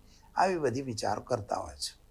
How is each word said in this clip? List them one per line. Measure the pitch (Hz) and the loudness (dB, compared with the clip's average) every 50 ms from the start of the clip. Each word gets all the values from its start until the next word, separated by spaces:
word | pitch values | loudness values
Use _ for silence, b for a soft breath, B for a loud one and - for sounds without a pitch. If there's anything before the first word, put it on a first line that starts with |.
| b b b b b b b | b b b b b b b
આવી | - 170 196 185 165 | 4 4 4 4 4
બધી | 147 127 117 135 | 2 2 2 2
વિચારો | 139 131 110 104 - 101 104 113 | -2 -4 -4 -2 0 0 0 0
કરતા | - - 127 110 101 - - | 0 -2 -2 -2 0 -2 -2
હોય | - - - 67 | -4 -4 -6 -8
છે. | 67 - - - - - - | -10 -10 -10 -10 -12 -20 -20